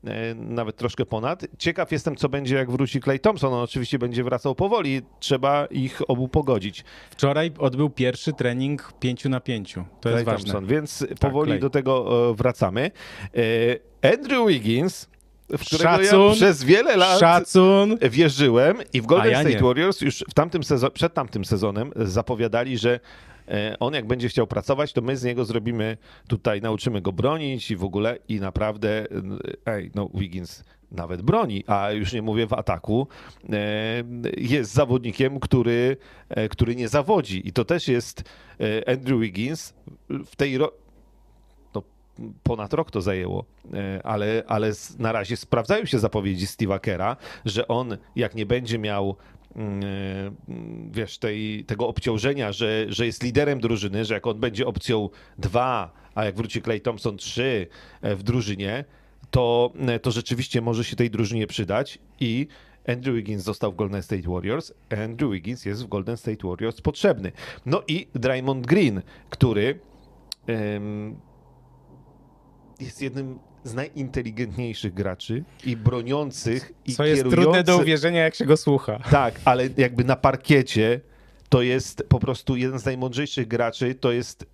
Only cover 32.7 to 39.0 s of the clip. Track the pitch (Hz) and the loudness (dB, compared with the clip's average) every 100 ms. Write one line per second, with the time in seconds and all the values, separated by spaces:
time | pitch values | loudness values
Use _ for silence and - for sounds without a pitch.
32.7 | 85 - 110 139 - - - - 107 104 | -4 0 -2 -2 -8 -20 -20 -6 -4 -2
33.7 | 107 110 117 120 120 117 - 117 143 113 | -4 -4 -6 -8 -8 -6 -4 0 0 0
34.7 | - 139 127 120 - 131 139 - 131 117 | 2 2 2 0 0 0 0 2 2 4
35.7 | 117 123 135 - - - - 110 - 120 | 2 2 0 -8 -20 -10 -4 -4 0 0
36.7 | 120 117 143 143 208 147 95 98 95 117 | 0 0 0 2 0 0 -6 -4 -2 0
37.7 | 170 - 120 - - - - - - 107 | -2 2 0 -2 -12 -16 -18 -20 -6 -4
38.7 | 107 - 127 | -2 -2 -2